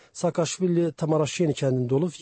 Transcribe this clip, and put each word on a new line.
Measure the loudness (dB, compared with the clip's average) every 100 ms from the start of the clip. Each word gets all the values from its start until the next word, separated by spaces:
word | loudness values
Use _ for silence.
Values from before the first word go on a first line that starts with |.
| -20 -4
Saakashvili | -2 0 -2 0 0 2 0
Tamaraşeni | -2 0 2 0 0 0 2
kəndində | 0 0 0 0
olub, | 0 -2